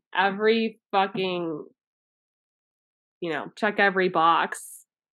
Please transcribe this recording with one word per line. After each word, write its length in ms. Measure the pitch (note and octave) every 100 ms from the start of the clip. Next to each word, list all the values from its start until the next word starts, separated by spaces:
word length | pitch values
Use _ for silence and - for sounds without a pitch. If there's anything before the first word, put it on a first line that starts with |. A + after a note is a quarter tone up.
| _ -
every 640 | G3 G3 G#3+ A3+ A3+ - _
fucking, 720 | G3 G3 G3+ F#3 F3+ E3 D3+ - _ _ _ _ _ _ _ _ _ _ _ _ _ _ _
you 120 | E3+
know, 140 | D3 G2+ -
check 220 | G#3+ G3+
every 300 | G3+ F#3+ F#3
box. 760 | F3+ E3 D#3+ F#3+ - - - _ _ _